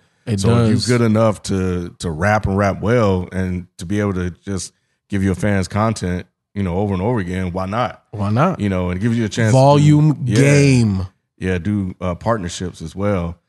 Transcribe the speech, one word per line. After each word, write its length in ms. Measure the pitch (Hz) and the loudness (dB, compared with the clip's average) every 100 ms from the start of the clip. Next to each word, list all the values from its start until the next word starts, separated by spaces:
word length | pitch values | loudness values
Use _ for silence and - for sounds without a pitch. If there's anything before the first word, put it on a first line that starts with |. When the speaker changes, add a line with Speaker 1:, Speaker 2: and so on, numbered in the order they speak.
| _ _ - | _ _ -6
Speaker 1:
It 140 | 104 | -2
Speaker 2:
So 120 | 98 | 2
if 40 | 117 | 2
Speaker 1:
does. 300 | 113 107 - | 2 2 2
Speaker 2:
you're 80 | 120 | 2
good 60 | 117 | 4
enough 380 | 107 113 104 | 4 2 0
to, 460 | - 98 92 90 87 - | -4 -2 -2 -4 -6 -8
to 100 | 92 | -8
rap 360 | 78 98 107 101 | -2 2 2 2
and 100 | 98 | 0
rap 240 | 101 92 | 0 0
well 460 | 113 123 107 95 90 | 0 2 2 0 -2
and 360 | 90 92 90 87 - | -4 -4 -4 -8 -14
to 80 | 85 | -6
be 140 | 104 | -2
able 140 | 104 | -2
to 160 | 92 87 | -2 -4
just 420 | 85 - 95 - _ _ _ - | -6 -8 -8 -8 _ _ _ -8
give 140 | 101 | -2
your 120 | 95 90 | 0 0
fans 320 | 104 98 87 | 0 0 -2
content, 600 | 101 110 107 90 87 - _ _ 101 | 0 0 0 -4 -6 -8 _ _ -6
you 60 | |
know, 140 | 95 87 | -4 -2
over 160 | 104 | -2
and 80 | 95 | -2
over 180 | 98 123 | -2 -2
again, 320 | 87 92 92 | -4 -4 -4
why 140 | 87 92 | -6 -6
not? 360 | 107 120 - _ | -4 -4 -6 _
Speaker 1:
Why 180 | 104 101 | -6 -2
not? 280 | 110 165 175 | 0 0 0
Speaker 2:
You 100 | 104 | -2
know, 200 | 92 90 | -2 -2
and 100 | 92 | -2
it 20 | |
gives 160 | 117 117 | -2 -2
you 80 | 110 | -2
a 40 | |
chance 200 | - 110 | 0 2
to 80 | 131 | 4
do 0 | |
Speaker 1:
Volume 680 | 135 147 147 151 151 139 123 | 6 6 6 4 4 2 0
Speaker 2:
Yeah. 100 | 123 | 4
Speaker 1:
game. 680 | 139 143 143 131 113 95 92 _ _ - | 4 6 4 4 4 0 -4 _ _ -8
Speaker 2:
Yeah, 200 | 92 92 | -4 -2
do, 360 | 82 104 92 - | -2 -2 -4 -6
uh, 140 | 92 85 | -6 -4
partnerships 680 | 107 113 87 - 90 - | -2 -2 -2 -8 -10 -10
as 140 | 80 90 | -12 -4
well. 440 | 101 98 85 85 | -2 0 -2 -8